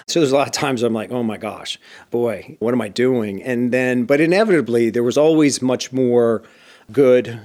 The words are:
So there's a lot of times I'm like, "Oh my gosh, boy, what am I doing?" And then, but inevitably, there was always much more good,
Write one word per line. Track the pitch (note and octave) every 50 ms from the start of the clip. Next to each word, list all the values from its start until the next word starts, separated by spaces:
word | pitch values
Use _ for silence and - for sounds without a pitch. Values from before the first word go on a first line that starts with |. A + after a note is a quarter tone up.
| - -
So | - E3+
there's | D#3 C3
a | C3+
lot | C#3+ C#3 A#2+
of | -
times | - D#3 C#3 C3+ A2+
I'm | A#2 A#2 A2
like, | A2 G#2 F#2+
"Oh | B2 B2
my | A#2+ A2 G#2 F2
gosh, | G#2+ G#2 F#2+ E2 - - - - _ - - - - _
boy, | - A#2+ A#2+ A#2 G#2+ F2+ E2+ - D#2+ -
what | G#2+ A#2 B2
am | B2
I | G#2+ G2+
doing?" | F#2+ - A#2+ C3 C3 A#2+ G#2+ G#2 G2 F#2+ E2+
And | B2+ B2+ A#2+ B2 B2
then, | A#2 B2+ B2+ B2+ B2+ B2 A#2+
but | A2 C#3+ C#3+
inevitably, | D#3+ D#3+ F3+ G3 A3+ A3 F#3 D#3 A#2+ A2 A#2 A#2+ A#2+ A2+
there | G2 A#2+ A#2+
was | B2 A2 C#3
always | D3 D#3+ D#3+ D#3 D3+ C#3+ A#2+ -
much | C3 B2+ B2+ A#2+ - - B2+
more | C3 C3 B2 A#2+ A#2+ A#2 A#2 A2+ G#2 - - _ _ _ - - - _ _
good, | G#2+ C3+ C#3+ B2+ B2+ B2 A#2 A#2+ A#2 A2+ G#2+